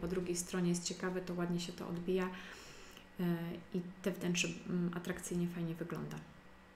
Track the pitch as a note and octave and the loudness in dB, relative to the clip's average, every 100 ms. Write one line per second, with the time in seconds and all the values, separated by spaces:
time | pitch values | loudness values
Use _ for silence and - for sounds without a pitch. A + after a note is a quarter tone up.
0 | E3+ F#3 F3 F3 - F#3 F3 F3 - F3+ | 0 0 2 0 0 4 6 4 2 0
1 | F#3 F#3 F#3 F3 F3 F3 - - F3+ F3 | 0 0 0 0 2 2 0 -4 -4 -2
2 | F3 F#3 F#3 F#3 - - - - - - | 4 4 4 -2 -10 -12 -14 -14 -14 -16
3 | - - F3 E3+ E3+ F3 - F#3 F3 - | -14 0 2 4 0 -4 -2 -2 -2 -2
4 | G3+ F3+ F3+ F3 F3 - - F3+ F3 F3 | -2 2 2 2 2 -2 0 2 2 0
5 | F3+ E3 - F3 F3 F3 E3+ E3 E3 D#3 | -2 -4 0 2 2 0 -2 -2 -2 -4
6 | D3 D3+ - - - - - | -4 -6 -10 -16 -18 -20 -20